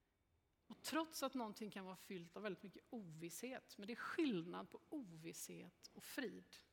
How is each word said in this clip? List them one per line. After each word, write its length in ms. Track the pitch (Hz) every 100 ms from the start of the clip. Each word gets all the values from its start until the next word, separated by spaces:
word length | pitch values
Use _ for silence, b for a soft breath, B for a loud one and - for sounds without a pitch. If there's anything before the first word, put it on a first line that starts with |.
| b _ _ _ _ _ -
Och 140 | -
trots 420 | - 311 320 -
att 100 | 262
någonting 380 | 262 220 - 214
kan 140 | 196 185
vara 100 | 185
fyllt 420 | - 190 170 196
av 60 |
väldigt 200 | 208 175
mycket 200 | 196 - -
ovisshet. 880 | 240 180 156 170 165 254 254 - -
Men 100 | 202
det 60 |
är 20 | 240
skillnad 760 | - - 311 185 170 180 190
på 120 | - -
ovisshet 1000 | 311 202 165 165 175 - 170 180 - -
och 100 | -
frid. 520 | - - 208 180 - - -